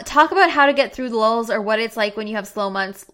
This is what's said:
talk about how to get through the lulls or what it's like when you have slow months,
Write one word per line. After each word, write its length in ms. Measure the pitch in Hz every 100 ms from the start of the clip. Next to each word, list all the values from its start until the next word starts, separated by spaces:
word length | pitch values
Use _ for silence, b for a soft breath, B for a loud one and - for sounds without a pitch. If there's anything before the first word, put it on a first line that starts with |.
talk 260 | - 294 320
about 200 | 370 349
how 160 | 294 277
to 60 |
get 220 | 277 254
through 160 | - 254
the 60 | 226
lulls 340 | 220 233 226
or 100 | 220
what 200 | 208 220
it's 160 | 226 226
like 200 | 208 208
when 120 | 214
you 80 | 220
have 100 | 196
slow 240 | 220 196
months, 360 | 196 190 190 -